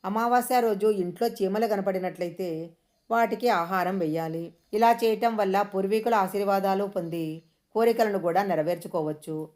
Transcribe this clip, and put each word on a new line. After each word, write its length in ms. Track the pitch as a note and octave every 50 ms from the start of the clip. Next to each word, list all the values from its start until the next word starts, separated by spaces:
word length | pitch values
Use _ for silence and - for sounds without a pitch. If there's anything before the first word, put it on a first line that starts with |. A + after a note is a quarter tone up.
| -
అమావాస్య 540 | F#3+ G3+ A3 A3+ A#3+ A#3+ B3 A#3+ B3 B3+ B3
రోజు 280 | A#3+ A3+ G#3+ F#3+ G3+ A3
ఇంట్లో 400 | G#3+ G3 F3+ F3 E3+ - A#3 A#3
చీమలు 400 | - - G3+ F#3 G3 G#3+ A3+ A3
కనపడినట్లయితే 800 | G#3+ G3 F#3+ G3 F#3+ F#3 F3+ F3+ E3 - F3+ F3 E3 - F#3+ F3 E3 D#3+ E3 E3+ - _ _ _ _ _ _ _
వాటికి 380 | A3+ A#3 A#3 G#3+ A#3 - A#3+ A#3+
ఆహారం 500 | A3 F3 E3+ E3+ F#3+ F#3+ F3+ F3+ F#3+ F#3+
వెయ్యాలి. 540 | F3 D#3 D#3 E3 E3 D#3+ D#3+ E3 E3+ E3+ - _ _ _ -
ఇలా 180 | G#3+ A3+ A#3 A#3 A#3 A#3
చేయటం 300 | A3 A3 G3 A3+ A#3 A3+ G#3+
వల్ల 240 | G#3 F#3+ F#3+ G3+
పూర్వీకుల 540 | G#3 G3+ - F#3+ F#3+ F#3+ G#3 A3 G#3+ A#3+ A3+
ఆశీర్వాదాలు 720 | G#3+ F#3+ F#3 - G3+ G3+ G3 G3 G3 F#3+ G3 F#3+ F#3+ G3+
పొంది 580 | G3 G3 F#3+ E3+ E3 E3 E3+ E3 D#3 D#3 D#3+ _ _ _ _ _ _ _
కోరికలను 460 | G#3+ A3+ A#3+ A3+ A#3 A#3 G#3+ G3+ F#3+
కూడా 240 | D#3+ F3 E3 F#3 G3+
నెరవేర్చుకోవచ్చు. 1040 | G3 F3+ D#3 D3+ E3 F3 E3 E3 E3 - F3 D#3 D3+ D3+ D3+ - - D#3 D#3 D#3 D#3 _